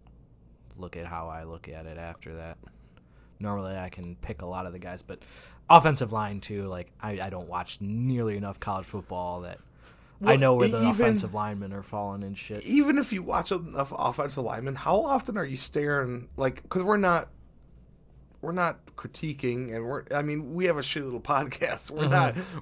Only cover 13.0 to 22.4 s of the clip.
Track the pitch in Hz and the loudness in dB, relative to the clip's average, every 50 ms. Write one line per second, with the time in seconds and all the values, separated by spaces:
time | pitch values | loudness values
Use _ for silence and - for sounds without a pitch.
13 | 254 - 220 185 175 - - 180 165 - 190 175 170 160 156 143 139 131 - - | 2 0 -2 -4 -2 -2 -2 -2 0 0 -2 -2 -2 -2 -2 -2 -2 -2 -2 0
14 | 147 127 123 - 143 143 143 139 123 - 120 113 123 139 135 135 - 143 175 208 | 0 0 0 0 -4 -4 -4 -4 -4 -2 -4 -4 -4 -4 -6 -2 2 4 4 4
15 | 330 285 277 247 - - 208 208 160 135 135 127 - - - 156 147 147 143 139 | 4 4 2 2 0 -2 -4 -4 -4 -4 -4 -6 -6 -4 -2 -2 0 2 2 2
16 | 131 127 123 120 123 - - - 135 131 131 - - - - 185 180 196 214 208 | 0 0 -4 -6 -8 -10 -4 0 0 0 0 -4 -6 -4 -2 0 2 4 4 4
17 | 196 180 170 160 - - - - - - - - - - - - - - - - | 6 4 4 4 0 -4 -10 -20 -20 -20 -20 -20 -20 -20 -20 -20 -20 -20 -20 -20
18 | - - - - - - - - - 160 175 185 175 165 - - - - - - | -20 -20 -20 -20 -20 -20 -16 -10 -6 -4 0 0 0 0 0 -4 -10 -18 -14 -12
19 | - 123 - - - 156 139 135 - 123 120 123 127 120 113 113 113 123 139 - | -12 -12 -8 -6 -6 -6 -4 -2 -2 -2 -2 -2 -4 -4 -4 -4 -4 -4 -6 -6
20 | - - - 147 147 151 151 151 151 123 160 175 185 175 160 147 135 - - 156 | -4 -2 -2 0 0 0 -2 -2 -4 -4 -2 2 2 2 2 2 -2 -2 -4 -4
21 | 139 131 123 113 - - 143 135 143 - - - - - - - - - 147 156 | -4 -4 -6 -4 0 2 2 2 2 0 -2 -2 -2 -2 -2 -4 -8 -8 -4 0
22 | 151 139 156 180 160 143 120 175 | 4 6 6 6 6 4 2 -2